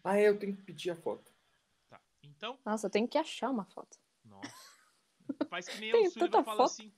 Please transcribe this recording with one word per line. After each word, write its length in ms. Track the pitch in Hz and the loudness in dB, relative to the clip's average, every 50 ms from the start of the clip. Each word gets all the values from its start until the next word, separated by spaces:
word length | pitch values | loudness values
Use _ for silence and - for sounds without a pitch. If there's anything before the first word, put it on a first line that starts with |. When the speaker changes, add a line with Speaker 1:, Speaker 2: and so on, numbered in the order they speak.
| - | -2
Speaker 1:
Ah, 120 | 175 196 | 0 4
é, 120 | 208 208 208 | 6 6 6
eu 80 | 202 208 | 6 4
tenho 180 | 208 196 196 | 0 -6 -6
que 60 | - | -6
pedir 300 | - - 160 147 - 180 | -10 -16 -14 -8 -6 -6
a 40 | 170 | -6
foto. 380 | 165 - 110 104 - - - _ _ _ _ _ _ _ _ _ _ _ _ | -4 -6 -6 -6 -6 -10 -20 _ _ _ _ _ _ _ _ _ _ _ _
Speaker 2:
Tá, 100 | 113 - _ _ _ _ | -20 -20 _ _ _ _
então 380 | _ 147 143 - 208 226 262 262 - | _ -20 -18 -10 -10 -10 -10 -8 -4
Speaker 3:
Nossa, 220 | 220 214 220 214 | -4 -4 -2 -2
eu 60 | 196 | -2
tenho 160 | - 208 233 240 | 0 0 0 0
que 100 | - 285 | 0 -2
achar 320 | 320 - - - 226 247 | -2 -2 -6 -6 -4 -4
uma 160 | 277 220 180 | -4 -4 -6
foto. 340 | - - - - _ - _ _ _ _ _ _ | -8 -12 -18 -18 _ -20 _ _ _ _ _ _
Speaker 2:
Nossa. 300 | 110 101 98 98 - - - - - - _ _ _ _ _ _ _ _ _ _ - 277 - 294 - | -20 -20 -16 -16 -16 -16 -18 -20 -20 -20 _ _ _ _ _ _ _ _ _ _ -10 -6 -6 -6 -6
Faz 180 | - 180 - - | -6 -8 -8 -8
que 120 | - - | -12 -8
nem 120 | 440 440 | -6 2
Speaker 3:
Tem 140 | 466 466 415 359 | 4 6 6 4
Speaker 2:
o 40 | |
Sullivan 180 | - 226 349 339 | 2 0 -2 2
Speaker 3:
tanta 120 | 294 370 294 | 4 2 2
Speaker 2:
fala 140 | 226 214 214 | 2 2 2
Speaker 3:
foto. 140 | 247 - | 2 2
Speaker 2:
assim, 220 | - - 214 214 - | 2 -4 -14 -20 -20